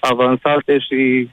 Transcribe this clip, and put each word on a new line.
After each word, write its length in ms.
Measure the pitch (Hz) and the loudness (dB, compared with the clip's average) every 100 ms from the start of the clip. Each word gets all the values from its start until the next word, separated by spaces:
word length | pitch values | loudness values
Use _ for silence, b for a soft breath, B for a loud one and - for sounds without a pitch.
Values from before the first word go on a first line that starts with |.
avansate 760 | 131 123 127 127 147 147 - 143 - | -4 0 0 0 0 0 0 -2 -2
și 420 | 131 131 127 123 | -2 0 0 -2